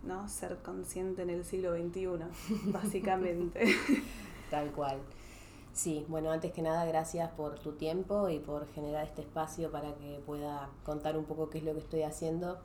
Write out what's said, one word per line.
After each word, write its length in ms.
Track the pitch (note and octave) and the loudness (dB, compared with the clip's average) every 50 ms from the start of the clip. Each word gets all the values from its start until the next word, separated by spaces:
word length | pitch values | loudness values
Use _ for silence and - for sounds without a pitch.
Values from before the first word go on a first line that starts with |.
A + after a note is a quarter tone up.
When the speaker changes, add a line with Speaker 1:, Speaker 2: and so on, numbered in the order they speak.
| - | -6
Speaker 1:
¿no? 240 | F#3 F#3 F#3+ G3+ G#3 | -6 -6 -4 -4 -6
Ser 300 | - - - F3 F3+ F3 | -6 -4 -4 -4 -4 -4
consciente 640 | - - F#3 F#3+ F#3 - - F#3 F#3 F#3+ F#3 F#3 | -4 -6 -6 -4 -6 -4 -2 -2 0 0 0 0
en 80 | F3+ F3 | 0 0
el 140 | F3 F3 F3 | 0 0 -2
siglo 280 | F3 - F#3 F#3 F3+ | 0 0 2 2 2
veintiuno, 540 | E3+ E3+ E3+ F3 E3+ F#3+ F#3+ F#3 F3+ E3 D#3+ E3+ E3+ - - - | 2 2 0 0 0 0 0 0 0 0 -2 -4 -6 -8 -2 0
Speaker 2:
<laughs> 180 | G#3+ G3+ - | 0 2 4
Speaker 1:
básicamente. 960 | G3+ - - F#3+ G#3 - F#3+ - G3 F#3+ F#3 F#3 F3+ E3+ F3 F3 E3+ - - A#3 A3+ - - - - C#4 - - - - - - G3 - - - - | 2 2 2 2 0 0 2 4 4 4 6 4 2 4 2 2 0 4 6 8 8 8 6 6 6 4 4 4 -4 -6 -8 -8 -10 -10 -10 -4 -2
Speaker 2:
Tal 200 | - D3 D3 D3 | 0 0 0 0
cual. 280 | C#3+ D3+ C#3+ C#3 C3+ C3+ C#3 - - - - - - - - - - - - - | 0 0 0 0 0 -2 -4 -10 -12 -14 -14 -14 -16 -16 -16 -16 -16 -16 -16 -8
Sí, 320 | - - - F3 D#3 D3+ D3 D3+ | -4 -2 0 2 2 0 0 0
bueno, 220 | D#3+ D#3+ D#3 D#3 | 0 0 2 4
antes 220 | D#3+ E3 E3+ E3+ | 2 2 2 -2
que 100 | - - | 0 2
nada, 220 | E3 D#3+ D#3+ E3+ E3+ | 2 4 4 4 4
gracias 420 | E3 D#3+ D#3+ D#3+ - - E3+ E3 E3 | 4 4 2 2 2 0 0 0 0
por 280 | - - D3+ D3 D3+ - | 0 -2 -4 -4 -4 -4
tu 140 | - D#3 | -6 -6
tiempo 560 | D3 - D#3+ D#3 E3 F3+ F#3 F#3 G3+ G#3 G3+ F#3 | -4 -2 0 0 2 0 2 2 4 4 4 4
y 100 | D#3+ D3 | 2 0
por 300 | D3 - D3 D3 D3 D3 | -2 -2 -4 -4 -4 -6
generar 360 | - D#3 D3 D3 D3+ D3+ D3+ | -6 -6 -4 -2 0 -2 -2
este 180 | D#3+ - - | -2 -4 -8
espacio 500 | D3 D3 - D#3+ D#3 D#3+ - - E3 D#3 | -10 -6 -2 -2 -2 -2 -2 -4 -4 -2
para 220 | D3+ D3 D3 D3 D3 | -2 -4 -4 -4 -6
que 240 | D3 C#3+ C#3+ C#3+ C#3+ C#3 | -8 -8 -10 -10 -10 -6
pueda 460 | D3+ D3 D3 D3 D3 D3 C#3+ C#3 C#3 - - - | -6 -4 -4 -2 -2 -2 -4 -6 -8 -10 -10 -4
contar 340 | - D3+ D3+ D3 D#3 D#3 D#3 | -4 -4 0 0 0 0 0
un 60 | D#3 | 0
poco 260 | D3+ D#3 D#3 D#3+ D#3 | -2 -2 -2 -2 -2
qué 80 | - D#3+ | -2 -4
es 60 | D#3 | -2
lo 80 | D#3+ | -2
que 80 | D#3 D#3 | -2 -2
estoy 220 | D#3 - - D#3+ D3+ | -4 0 0 2 2
haciendo 540 | D3+ D3+ - F3 D#3+ D#3+ E3+ F3+ F3 F3+ F3+ - | 2 0 0 0 2 2 2 0 -2 -4 -6 -8